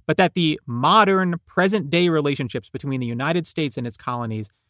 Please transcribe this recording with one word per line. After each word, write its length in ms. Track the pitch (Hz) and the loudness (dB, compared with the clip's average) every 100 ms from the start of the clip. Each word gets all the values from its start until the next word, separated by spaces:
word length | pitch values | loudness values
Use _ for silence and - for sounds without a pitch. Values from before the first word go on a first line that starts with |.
| - | -2
but 100 | 170 | 2
that 180 | 180 | 2
the 260 | 185 160 151 | 2 0 0
modern, 760 | - 120 143 208 196 190 180 170 - | -4 -2 4 6 6 4 0 -4 -4
present-day 640 | - 190 208 143 170 175 | 0 2 0 0 2 2
relationships 600 | 160 143 143 123 123 - | 2 0 -2 -4 -6 -10
between 300 | 127 139 131 | -10 -6 -4
the 60 | 123 | -4
United 400 | 117 143 170 165 | -4 -2 -2 -4
States 280 | - 151 131 | -4 -4 -4
and 80 | 120 | -8
its 100 | - | -8
colonies 520 | - 123 117 110 107 _ | -8 -6 -6 -6 -8 _